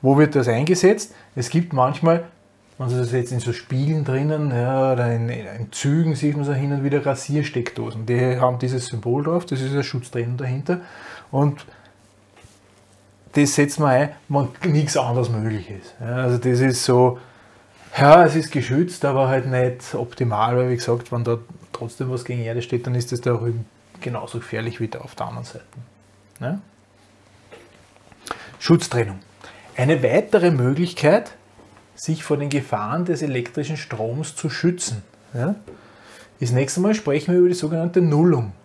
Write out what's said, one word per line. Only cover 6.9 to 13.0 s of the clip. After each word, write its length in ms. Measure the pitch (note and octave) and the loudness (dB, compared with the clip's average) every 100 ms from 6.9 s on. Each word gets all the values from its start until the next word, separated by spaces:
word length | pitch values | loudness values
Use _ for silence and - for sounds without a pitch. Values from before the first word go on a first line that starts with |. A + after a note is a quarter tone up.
| C#3+ C#3 | 0 0
Rasiersteckdosen. 1000 | C3 - D3 D3 B2+ A#2+ - A2+ A2 | -4 -2 -2 -2 -4 -6 -6 -8 -8
Die 340 | A2+ A#2+ B2+ B2 | -2 0 0 2
haben 200 | B2+ B2 | 0 0
dieses 300 | B2 C3 B2 | -2 -4 -6
Symbol 360 | A#2 A#2+ B2+ | -6 -2 -2
drauf, 220 | D3 E3+ F3 | 0 -2 -2
das 160 | C3 | -6
ist 100 | C3 | -2
eine 100 | C#3 | -2
Schutztrennung 540 | C3+ B2+ A#2+ B2 A#2 B2 | -2 -6 -6 -6 -4 -4
dahinter. 460 | C3 B2+ C#3+ F3+ F3+ - - - - | -4 -4 -2 -4 -4 -20 -20 -20 -6
Und 340 | C3+ D3 - - - - _ _ _ _ _ - _ _ _ _ _ | 0 0 0 -12 -20 -20 _ _ _ _ _ -20 _ _ _ _ _